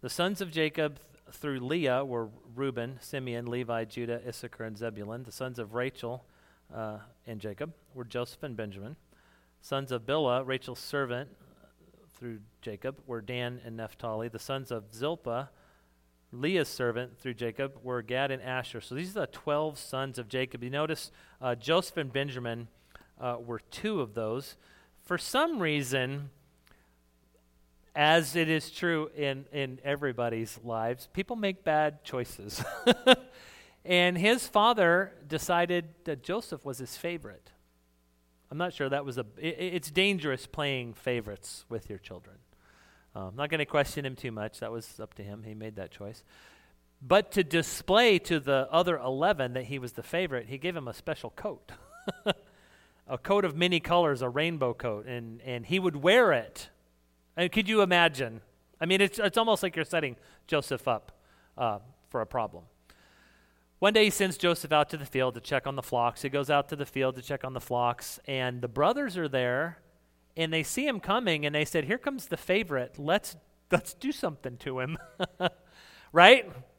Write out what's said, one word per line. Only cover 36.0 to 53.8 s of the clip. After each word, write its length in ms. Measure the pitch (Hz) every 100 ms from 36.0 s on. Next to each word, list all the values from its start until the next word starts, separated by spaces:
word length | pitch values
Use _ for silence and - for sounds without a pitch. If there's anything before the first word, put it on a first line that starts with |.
that 180 | - 143
Joseph 420 | - 196 - 147
was 140 | 139 127
his 200 | 127 -
favorite. 540 | 170 170 117 95 - _ _ _ _ _ _ _ _ _ _
I'm 80 | 143
not 140 | 175
sure 140 | - 139
that 160 | 139 139
was 120 | 120
a, 80 | 107 -
i-, 60 | 156
i-, 240 | 156 180
it's 160 | 175 151
dangerous 560 | 151 196 190 151 131 -
playing 480 | - 143 135 120
favorites 720 | 110 - 123 107 101 - - -
with 220 | 113 -
your 80 | 98
children. 380 | - 90 90 95 _ _ _ _ _ _ _ -
Uh, 140 | 95
I'm 60 | 110
not 140 | 147
gonna 160 | 156 143
question 400 | 151 139 - 135
him 100 | 127
too 160 | 127
much. 280 | 110 107 -
That 120 | 113
was 280 | 117 110 -
up 160 | 110 -
to 80 |
him. 180 | 101 104
He 120 | 110 107
made 220 | 110 104
that 120 | 90
choice. 340 | - 101 110 _ - - - _ _ _ _
But 300 | 131 185 208
to 120 | 202
display 760 | 165 165 - - - 196 240 190
to 200 | - 165
the 280 | 135 135 131
other 280 | 160 180 160
eleven 540 | 123 135 170 185 127
that 100 | 123
he 160 | 120 139
was 140 | 123
the 100 | -
favorite, 440 | - 170 180 131 110
he 120 | 135
gave 160 | 165 170
him 120 | 127
a 60 |
special 380 | 110 - 156 113
coat. 400 | - 214 156 - - - 659 719 -
<laughs> 100 | - - - _ _ - _ _ -
A 100 | 127
coat 260 | - 202
of 140 | 190 151
many 240 | 180 175